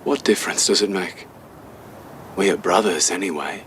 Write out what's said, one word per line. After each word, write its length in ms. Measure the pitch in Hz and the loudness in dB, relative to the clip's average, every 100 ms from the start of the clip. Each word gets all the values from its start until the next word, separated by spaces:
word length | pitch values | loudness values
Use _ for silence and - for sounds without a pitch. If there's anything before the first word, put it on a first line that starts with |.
What 200 | - 143 | 0 0
difference 440 | - 104 - - - | 4 2 2 0 2
does 140 | 98 | 2
it 80 | 101 | 2
make? 380 | 98 87 - - - - - - - - - - - - | 0 -4 -8 -16 -18 -20 -20 -20 -20 -20 -18 -18 -18 -14
We 140 | - 98 | 0 2
are 80 | 90 | 2
brothers 520 | - 90 104 82 - | 4 4 4 2 0
anyway. 560 | 90 95 78 71 98 | 0 -2 -4 -6 -8